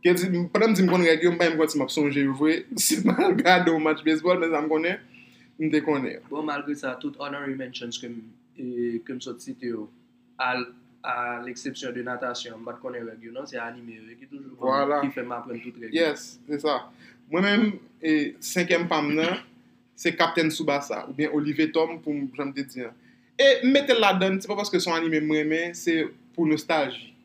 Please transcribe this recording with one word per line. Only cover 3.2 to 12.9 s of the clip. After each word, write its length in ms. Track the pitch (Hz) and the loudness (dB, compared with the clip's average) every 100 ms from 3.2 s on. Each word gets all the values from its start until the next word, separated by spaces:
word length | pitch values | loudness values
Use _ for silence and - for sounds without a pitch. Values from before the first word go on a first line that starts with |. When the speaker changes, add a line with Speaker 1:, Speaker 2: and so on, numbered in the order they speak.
| 320 | 2
Speaker 1:
gade 320 | 185 175 180 170 | 4 6 6 6
yon 160 | 165 | 2
match 220 | 156 151 | 2 0
besbòl, 340 | 156 156 160 180 | 2 2 2 2
men 120 | 165 | 2
sa 80 | 160 | 0
m 60 | 156 | 0
konnen, 280 | 156 165 202 - - - _ - _ | 0 0 -4 -8 -20 -20 _ -20 _
m 120 | 156 | 0
te 100 | 151 | 0
konnen. 400 | 147 143 127 - - | 0 -2 -2 -8 -10
Speaker 2:
Bon, 140 | 143 151 | -8 -4
malgre 300 | 143 143 143 | -6 -6 -6
sa, 180 | 135 | -6
tout 220 | 127 147 135 | -6 -10 -8
honorary 380 | 143 143 139 135 | -10 -8 -6 -6
mentions 420 | 127 127 120 120 | -8 -10 -10 -10
ke 80 | 120 | -10
m, 160 | 117 113 113 _ - | -12 -16 -20 _ -14
e, 440 | 127 123 120 117 | -10 -4 -4 -4
ke 60 | 117 | -8
m 100 | 127 | -12
sot 220 | 131 120 | -10 -14
site 220 | - 123 | -14 -10
yo, 240 | 120 113 107 _ _ _ _ _ | -8 -8 -10 _ _ _ _ _
al, 280 | 127 127 120 - _ _ | -4 -4 -6 -12 _ _
a 400 | - 123 120 120 | -6 -4 -4 -6
leksepsyon 500 | 123 123 143 - 135 | -10 -10 -10 -10 -10
de 100 | 120 123 | -8 -8
natasyon, 540 | 120 131 120 123 113 | -6 -6 -8 -10 -14
m 40 | |
pa 100 | 113 | -14
t 60 | 117 | -12
konnen 220 | 131 | -12